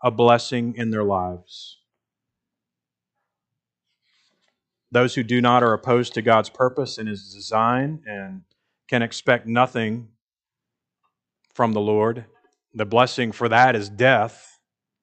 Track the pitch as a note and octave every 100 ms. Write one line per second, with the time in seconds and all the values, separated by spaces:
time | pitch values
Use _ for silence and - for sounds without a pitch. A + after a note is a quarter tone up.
0 | B2 A2 A#2+ A#2+ - B2 A#2 A#2 A2+ A2
1 | G2+ F#2+ F2+ F2+ - - - - _ _
2 | _ _ _ _ _ _ _ _ _ _
3 | _ _ _ _ _ _ _ _ _ _
4 | _ _ _ _ _ _ _ _ _ A#2+
5 | B2 - A2+ B2 A#2+ B2 A#2+ G#2+ - A#2+
6 | A#2+ A#2 A2+ A2 G#2 - B2+ C3 B2+ -
7 | A2 G2+ F#2+ G2 - A2 A#2 B2 C#3+ D#3
8 | A2 G2+ G2 F#2+ - _ _ _ _ B2
9 | A#2 - - A#2+ A2+ A#2 B2+ A#2+ A2 A#2
10 | A2 _ _ _ _ _ _ _ _ _
11 | _ _ _ _ _ - A#2 G#2+ G#2 G#2+
12 | A2 A#2 A2 _ _ _ _ A2+ G#2 A2+
13 | B2+ - A#2 - A#2 A#2 B2+ A#2 G2+ G2+
14 | B2+ A#2+ A2+ - - _ _ _ _ _